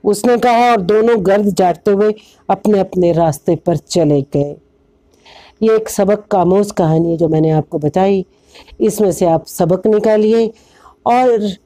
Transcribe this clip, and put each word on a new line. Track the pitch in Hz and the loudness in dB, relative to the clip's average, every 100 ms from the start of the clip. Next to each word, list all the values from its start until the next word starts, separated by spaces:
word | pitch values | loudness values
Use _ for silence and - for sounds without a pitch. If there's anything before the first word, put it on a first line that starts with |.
उसने | - 208 247 240 | -2 -2 0 0
कहा, | 247 233 240 | 2 2 2
"और | 233 | 0
दोनों | 175 214 226 233 180 | 0 0 2 0 2
गर्द | 202 208 | 0 0
झाड़ते | 185 180 165 - | 0 0 0 -2
हुए | 196 214 208 - _ - | 0 0 -2 -14 _ -6
अपने | 190 214 202 | -4 0 0
अपने | 190 180 170 | 0 0 0
रास्ते | 165 165 147 - 165 | 2 0 -2 -2 -2
पर | - 160 | -2 -4
चले | _ 180 151 143 | _ -2 2 0
गए।" | 135 147 143 - _ _ _ _ _ _ - - - _ | -2 -4 -4 -8 _ _ _ _ _ _ -20 -20 -20 _
ये | 220 220 | 0 0
एक | 220 | -2
सबक | - 196 208 - | -4 -2 -2 -2
कामोज | 202 175 190 202 | 0 2 2 0
कहानी | - 160 160 170 | -2 0 0 0
है | 165 | -2
जो | 165 | -2
मैंने | 160 160 | 0 0
आपको | 156 147 160 | 0 -2 -6
बताई। | 147 185 190 196 185 _ _ - - - | -4 -2 0 -2 -6 _ _ -20 -20 -4
इसमें | 220 208 208 | -4 0 -2
से | 170 175 | 0 0
आप | 165 165 | 0 -4
सबक | - 170 185 220 | -4 -2 0 0
निकालिए | 208 214 214 214 226 226 - _ _ - _ - | 0 2 0 2 0 -2 -6 _ _ -20 _ -2
और | 240 254 226 208 180 | 0 2 0 -2 -8